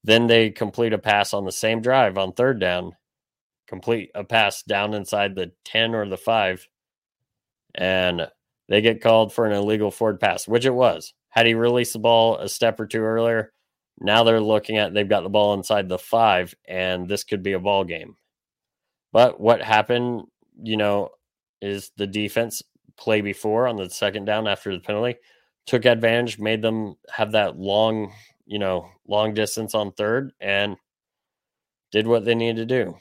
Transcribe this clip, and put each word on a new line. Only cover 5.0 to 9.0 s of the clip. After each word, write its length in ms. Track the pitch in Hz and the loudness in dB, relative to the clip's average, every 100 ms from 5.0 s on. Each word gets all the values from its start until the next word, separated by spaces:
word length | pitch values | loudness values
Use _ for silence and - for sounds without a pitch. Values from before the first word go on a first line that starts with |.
| 95 104 101 | -4 -2 -2
the 160 | 95 87 _ | -4 -8 _
ten 300 | - 113 113 | -6 -2 -2
or 120 | 113 101 | -2 -4
the 100 | 95 | -4
five, 500 | - 113 95 92 - _ _ _ _ _ _ _ _ _ _ | -2 0 0 -4 -12 _ _ _ _ _ _ _ _ _ _
and 520 | - 92 92 90 87 82 _ _ _ _ | -4 -2 0 0 -2 -8 _ _ _ _
they 140 | 104 | 2
get 200 | 110 110 | 2 2